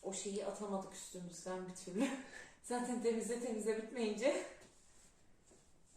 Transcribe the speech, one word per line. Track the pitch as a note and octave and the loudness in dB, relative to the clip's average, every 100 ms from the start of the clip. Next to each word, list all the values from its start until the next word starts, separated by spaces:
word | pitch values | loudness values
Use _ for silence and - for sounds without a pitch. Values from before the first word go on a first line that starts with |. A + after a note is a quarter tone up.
O | F#3+ | -4
şeyi | G3 G#3 G3+ G3 | -2 0 0 0
atamadık | G3 G#3 G3 F#3+ | -2 0 0 -2
üstümüzden | - - F3+ F3 - F#3 F#3 F3+ | -8 -10 -8 -8 -6 -4 -2 -4
bir | |
türlü. | - - F#3 C4 C4+ - - | -8 -4 2 2 0 -6 -14
<laughs> | - - | -14 -16
Zaten | - A#3+ B3 A#3 | -2 0 2 2
temizle | A#3 A3 G3 A#3+ | 4 2 2 0
temizle | B3 G#3+ G#3+ A3 | 0 2 2 2
bitmeyince. | A3+ B3+ G#3+ G#3 C4+ C#4 - - - - - - - - - - - - - - - | 0 2 2 6 4 4 0 -8 -18 -20 -20 -20 -20 -20 -20 -20 -20 -20 -20 -20 -20